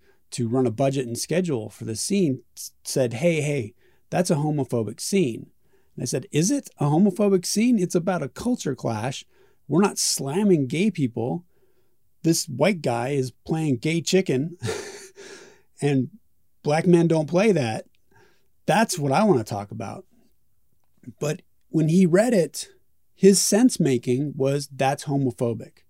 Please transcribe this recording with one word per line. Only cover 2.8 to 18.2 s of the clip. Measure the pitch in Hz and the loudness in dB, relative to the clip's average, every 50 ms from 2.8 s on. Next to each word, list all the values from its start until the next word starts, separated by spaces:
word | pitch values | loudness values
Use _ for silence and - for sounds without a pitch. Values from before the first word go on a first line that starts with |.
| _ | _
said, | - - 143 131 117 117 | -6 -2 0 0 0 -2
"Hey, | 113 151 175 165 151 | 0 0 0 0 0
hey, | 139 151 143 139 110 - - _ _ _ _ _ _ _ | -2 -2 -2 -4 -4 -8 -12 _ _ _ _ _ _ _
that's | - 160 185 - | -2 -2 0 0
a | 175 | 0
homophobic | 147 147 151 156 143 131 - - 117 110 110 123 - | 0 0 -2 -2 -2 -2 -2 -2 -2 -2 -4 -6 -10
scene." | - - - 196 175 127 110 - - - _ _ _ _ _ _ _ _ _ | -8 -2 0 0 0 0 -2 -6 -12 -16 _ _ _ _ _ _ _ _ _
And | - 135 | -8 -6
I | |
said, | 127 - - - - | -4 -4 -6 -6 -2
"Is | - 143 165 208 | 0 0 0 2
it | 285 277 - - - | 0 -2 -4 -10 -6
a | - 147 | -2 0
homophobic | 147 147 160 208 208 180 - 208 202 196 185 180 | 2 4 4 4 4 2 2 2 2 2 0 0
scene? | - - 202 226 247 247 208 | -2 -2 0 2 2 2 2
It's | 175 165 - | 0 0 -2
about | 180 165 196 185 170 147 | -2 -2 0 -4 -4 -4
a | 127 | -8
culture | - - - 240 254 - - 160 131 | -10 -6 -4 -4 -4 -2 -4 -6 -6
clash. | - - 127 113 107 107 135 135 - - _ _ _ _ _ _ _ _ | -4 -4 -4 -4 -4 -4 -6 -6 -8 -12 _ _ _ _ _ _ _ _
We're | - 135 165 | 0 2 2
not | 208 190 - | 2 2 0
slamming | - - - - - 139 139 143 190 214 202 180 156 139 | -2 -4 -2 -2 -4 -6 -4 -2 0 2 4 4 2 2
gay | 123 135 156 196 220 | -2 -2 0 0 0
people. | - - 139 120 - 120 113 131 160 175 175 _ _ _ _ _ _ _ _ _ _ _ _ _ _ _ - | 0 0 -2 -2 -2 -4 -4 -4 -6 -6 -10 _ _ _ _ _ _ _ _ _ _ _ _ _ _ _ 0
This | 160 165 - - | 0 0 0 -2
white | - 131 117 147 190 214 165 | -6 -2 0 0 0 0 0
guy | 143 139 120 117 120 131 | -2 -4 -2 -2 -2 -2
is | 147 139 127 123 | -2 -2 -4 -4
playing | - _ _ - 170 160 160 151 131 | -8 _ _ -6 -4 -2 0 -2 -2
gay | 117 - 156 165 170 | -2 -2 -2 -2 -2
chicken | 139 - - 185 185 - 147 127 143 175 170 - - - - - - - - - - - _ | -2 0 0 0 2 2 -2 -2 -2 -4 -8 -8 -8 -8 -8 -8 -10 -12 -16 -18 -20 -20 _
<laughs> | - - - - - - - - _ _ _ _ - | -20 -20 -20 -20 -20 -20 -20 -20 _ _ _ _ -4
and | - 143 143 131 123 - - - _ _ _ _ _ _ _ _ - | -2 0 0 0 -2 -4 -8 -18 _ _ _ _ _ _ _ _ -4
black | 147 147 160 170 | -2 0 2 4
men | 180 175 170 165 | 4 6 6 6
don't | 165 165 160 156 139 | 4 2 0 0 0
play | 165 175 208 226 | 0 2 4 4
that." | 190 156 127 113 110 - - - _ _ _ _ _ - | 2 2 0 -2 -4 -6 -10 -14 _ _ _ _ _ -20